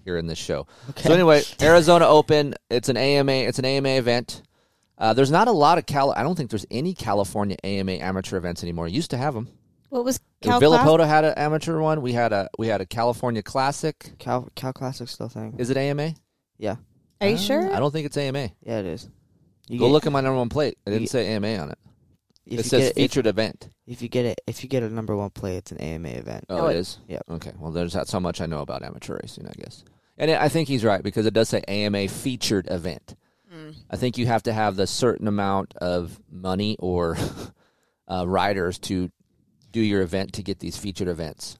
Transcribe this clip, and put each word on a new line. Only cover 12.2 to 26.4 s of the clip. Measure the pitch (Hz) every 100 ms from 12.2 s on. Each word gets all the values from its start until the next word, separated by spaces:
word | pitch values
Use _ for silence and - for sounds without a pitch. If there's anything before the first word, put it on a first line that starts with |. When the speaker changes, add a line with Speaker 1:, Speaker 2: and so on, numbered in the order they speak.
| 117
Speaker 1:
a, | 101 95 -
we | 113
had | 101
a | 92
California | 120 120 117 127 113
Classic. | - 135 131 143 160 - - -
Speaker 2:
Cal, | - 123 123
Cal | - 131
Classic's | 127 131 131 120
still | - 113
a |
thing. | 110 110 -
Speaker 1:
Is | 123
it | 135
A | 139
M | 143
A? | 156 156 _ _ _ _
Speaker 2:
Yeah. | 104 95 - _ _ _
Speaker 3:
Are | 202
you | 220
Speaker 1:
Uh, |
Speaker 3:
sure? | 202 285 370
Speaker 1:
I | 392
don't | 143
think | 156 147
it's | 147
A |
M | 139 139
A. | 120 -
Speaker 2:
Yeah, | - 113
it | 95
is. | 85 - _ _ _ _ _ -
You | 120
Speaker 1:
Go | 131
Speaker 2:
get |
Speaker 1:
look | 147 151
at |
my | 143
number | 131 131
one | 120
plate. | 143 139 - -
I |
didn't | 107
Speaker 2:
you | 117
Speaker 1:
say | 131 101
A | 110
M |
A | 104 107
on | 73
it. | - _ _ _ _ _ _ -
Speaker 2:
if |
Speaker 1:
It | 117
Speaker 2:
you |
Speaker 1:
says | 113 131
Speaker 2:
get, | 131
if |
Speaker 1:
featured | - 131 135 110
event. | 98 107 - - _ -
Speaker 2:
if | 120
you | 120
get | 127
it, | 120 - -
if | 113
you | 131
get | 131
a | 110
number | 113 110 104
one | 101
plate, | - 101 92
it's | -
an | -
A | 76
M | 80 82
A |
event. | 62 58 53